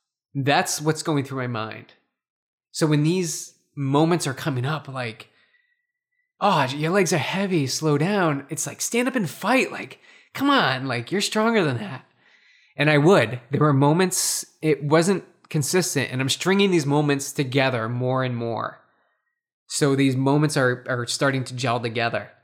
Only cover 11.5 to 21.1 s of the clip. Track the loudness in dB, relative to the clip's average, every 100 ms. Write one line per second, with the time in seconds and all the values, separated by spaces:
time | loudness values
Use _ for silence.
11.5 | 2 2 -2 -6 -12 _ _ _ _ _
12.5 | _ _ -2 2 4 6 6 4 -4 -6
13.5 | 0 4 4 4 4 2 0 -4 -4 -8
14.5 | -4 0 0 2 2 4 0 -2 _ _
15.5 | -2 0 0 0 -2 -2 -2 -2 -2 2
16.5 | 4 4 2 2 2 2 0 -2 -4 -2
17.5 | 0 0 0 -4 -4 -2 -2 -2 -4 -4
18.5 | -4 -6 -10 _ _ _ _ _ _ _
19.5 | _ -10 -2 2 4 2 2 2 4 2
20.5 | 2 0 0 -4 -6 -4